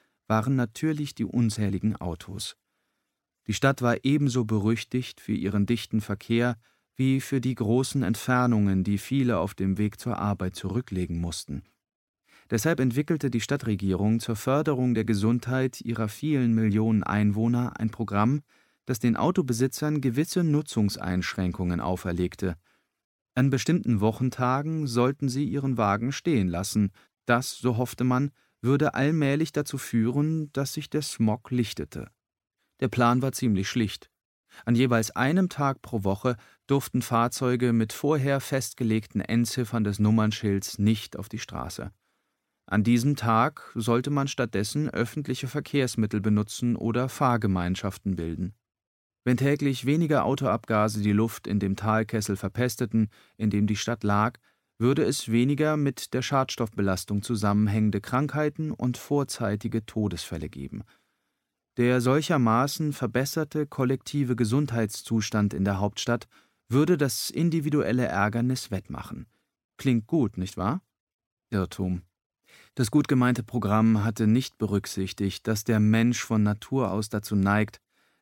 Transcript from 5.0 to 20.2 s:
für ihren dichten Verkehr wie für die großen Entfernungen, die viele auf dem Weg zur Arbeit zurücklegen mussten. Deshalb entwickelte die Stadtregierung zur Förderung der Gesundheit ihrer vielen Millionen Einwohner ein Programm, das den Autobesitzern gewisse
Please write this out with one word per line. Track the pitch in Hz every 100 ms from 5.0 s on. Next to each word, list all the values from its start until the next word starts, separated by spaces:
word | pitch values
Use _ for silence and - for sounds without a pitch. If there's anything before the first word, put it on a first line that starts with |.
| 127 -
für | -
ihren | 110 98 101 101
dichten | 117 - 110
Verkehr | - 101 - 117 120 113 _ _ _ -
wie | 131 135
für | - 135
die | 127 120
großen | 104 120 135 139
Entfernungen, | 101 113 - 127 123 110 101 95
die | 92 101
viele | - 139 123 98
auf | 95
dem | - 95 92
Weg | 107 -
zur | 120 110
Arbeit | 104 101 92 -
zurücklegen | 95 104 123 92 87 85
mussten. | 85 - - 71 - _ _ _ _ _ _ _ -
Deshalb | 117 156 156
entwickelte | 131 120 147 165 139
die | 117
Stadtregierung | - 139 117 101 98 92 101 113
zur | - 107
Förderung | - 135 156 131 127
der | 117
Gesundheit | 110 104 107 120 120 131 131 -
ihrer | - 113 110
vielen | - 151 143 120
Millionen | 113 110 104 110 110
Einwohner | - 104 104 104 113 120 123 -
ein | 113
Programm, | - 110 101 110 143 - _ _ _ -
das | 123
den | 123 110
Autobesitzern | 147 185 135 117 131 - 151 151
gewisse | 139 127